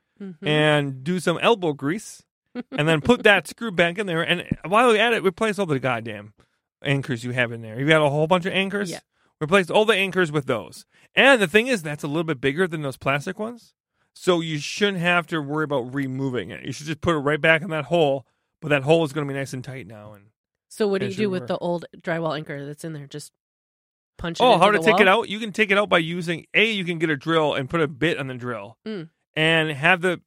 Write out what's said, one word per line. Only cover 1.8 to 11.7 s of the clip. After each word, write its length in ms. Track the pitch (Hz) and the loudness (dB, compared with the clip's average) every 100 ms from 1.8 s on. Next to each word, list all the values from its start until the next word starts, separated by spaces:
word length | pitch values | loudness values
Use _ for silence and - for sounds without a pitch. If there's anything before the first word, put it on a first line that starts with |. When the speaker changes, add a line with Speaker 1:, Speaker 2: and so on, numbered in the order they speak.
| 139 208 - - _ _ _ 247 - | -4 -6 -10 -20 _ _ _ -14 -8
Speaker 2:
and 160 | - 151 | -2 2
then 140 | 156 | 2
put 240 | 214 247 | 4 6
that 240 | 214 196 - | 6 6 2
<laughs> 0 | |
screw 240 | - 233 | -10 -6
back 260 | 175 170 175 | 0 0 0
in 80 | 190 | -4
there. 160 | 165 | -2
And 220 | 165 175 - - | 0 -2 -4 -8
while 300 | 156 208 254 | 0 4 4
you're 100 | 214 | 4
at 80 | 233 | 2
it, 120 | 226 | 2
replace 340 | 190 - 220 190 | 0 0 -2 0
all 80 | 180 | -2
the 140 | 135 | 0
goddamn 520 | 131 117 113 104 104 _ _ _ _ _ | -2 -4 -6 -12 -14 _ _ _ _ _
anchors 400 | 143 139 131 117 | -2 -2 -2 -6
you 80 | 123 | -4
have 180 | 127 117 | -2 -2
in 120 | 117 | -4
there. 140 | 113 110 | -12 -4
You've 80 | 139 | 2
got 120 | 156 147 | 4 4
a 20 | |
whole 200 | 147 160 | 2 0
bunch 180 | 185 180 | 0 0
of 60 | |
anchors. 400 | 185 190 202 190 | -4 -2 -4 -6
Speaker 1:
Yeah. 80 | - _ _ _ - | -8 _ _ _ -8
Speaker 2:
Replace 260 | 147 196 170 | 0 2 4
all 160 | 170 | 2
the 120 | 220 202 | 2 2
anchors 340 | 196 180 170 | 0 0 0
with 160 | 147 131 | 0 -2
those. 400 | 113 76 - - _ _ - | -4 -4 -18 -20 _ _ 4
And 260 | 254 254 | 6 6
the 60 | 185 | 4
thing 180 | 214 | 2
is, 160 | 254 | 2